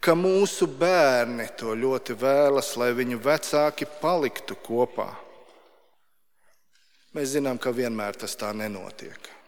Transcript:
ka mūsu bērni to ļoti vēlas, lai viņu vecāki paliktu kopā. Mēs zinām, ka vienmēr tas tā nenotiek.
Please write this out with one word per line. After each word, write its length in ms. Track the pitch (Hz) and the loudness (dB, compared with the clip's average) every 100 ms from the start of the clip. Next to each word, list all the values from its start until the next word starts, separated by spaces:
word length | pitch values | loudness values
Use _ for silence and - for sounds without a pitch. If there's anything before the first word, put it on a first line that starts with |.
ka 120 | - | 4
mūsu 520 | 165 185 190 202 - 175 | 4 4 4 2 2 -2
bērni 800 | 135 170 185 147 127 120 120 110 | 2 2 6 6 4 2 -2 -8
to 200 | - 117 | -8 -6
ļoti 420 | 110 131 131 - 117 | -2 0 -2 -4 -2
vēlas, 560 | 127 139 143 139 127 - | 2 4 6 4 0 -2
lai 160 | 123 | 0
viņu 280 | 120 123 120 | 0 0 -2
vecāki 640 | 117 151 - 151 151 - 143 - | 2 0 2 2 2 0 -10 -4
paliktu 580 | 156 180 135 - - - | 0 0 0 -4 -12 -14
kopā. 520 | - 117 123 - 104 90 - - - - _ _ _ _ _ _ _ _ _ _ _ _ _ _ _ | -6 0 0 0 -8 -10 -18 -20 -20 -20 _ _ _ _ _ _ _ _ _ _ _ _ _ _ _
Mēs 220 | - 139 143 | -6 -2 0
zinām, 220 | 139 123 | -2 -2
ka 100 | 131 | -4
vienmēr 460 | 120 123 113 104 101 | -2 -2 -2 -6 -6
tas 180 | 107 - | -10 -8
tā 180 | 104 | -6
nenotiek. 720 | 107 107 101 92 - - - - - | -6 -6 -8 -12 -16 -18 -18 -20 -20